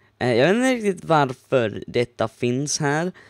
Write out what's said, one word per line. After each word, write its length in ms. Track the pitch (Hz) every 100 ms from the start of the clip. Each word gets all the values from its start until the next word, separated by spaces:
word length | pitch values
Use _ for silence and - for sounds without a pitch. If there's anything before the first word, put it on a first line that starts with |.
| _ -
Eh, 160 | 120
jag 120 | 117 151
vet 100 | 226
inte 320 | 262 247 202
riktigt 160 | 180
varför 800 | 156 156 135 - _ 131 110 104 -
detta 420 | 117 123 - 110
finns 500 | - 120 123 147 -
här, 340 | 143 151 180 -